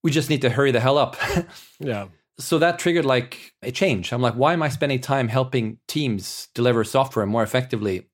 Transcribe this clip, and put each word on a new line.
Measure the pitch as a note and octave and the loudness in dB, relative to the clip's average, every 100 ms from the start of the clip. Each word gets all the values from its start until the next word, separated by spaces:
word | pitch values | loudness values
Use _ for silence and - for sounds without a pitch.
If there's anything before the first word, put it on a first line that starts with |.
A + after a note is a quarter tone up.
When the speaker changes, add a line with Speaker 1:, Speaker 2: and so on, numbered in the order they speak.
Speaker 1:
We | E3 | 2
just | D3+ C#3 | 0 0
need | D3+ | 2
to | C3 | 2
hurry | A2+ C#3 | 2 2
the | A#2+ | 4
hell | B2+ C#3+ | 2 2
up. | C3+ - - F#3+ F3 | 2 -2 -2 -2 -4
<laughs> | - - _ | -14 -20 _
Speaker 2:
Yeah. | C#3+ G#2+ G2 F2+ _ - | -6 -6 -8 _ _ -14
Speaker 1:
So | C3 E3 | 0 2
that | E3+ E3+ | 2 2
triggered, | F3+ E3+ | 0 2
like, | C#3+ B2+ B2 - - _ | 2 2 0 -12 -20 _
a | A2+ | -10
change. | B2+ G3 G#2+ F2 | -2 0 0 -2
I'm | B2 | 0
like, | B2 | 0
"Why | A2+ C#3 | 2 2
am | E3+ | 2
I | D3+ | -2
spending | D3 D3 C3 | -2 -2 -2
time | B2+ C3+ A#2+ | 0 0 0
helping | B2+ C3 C3 A2 A2 - | 0 0 -2 -4 -8 -8
teams | D3+ C#3+ G#2 F#2+ - - | -4 -2 -4 -6 -14 -12
deliver | - A#2+ A#2 | 0 2 2
software | G#2 C3+ C3 A#2 G2+ | 2 0 0 0 0
more | A2+ | 0
effectively | A2 B2+ B2+ A2 G#2 F#2 - | 0 -2 -2 -4 -2 -4 -8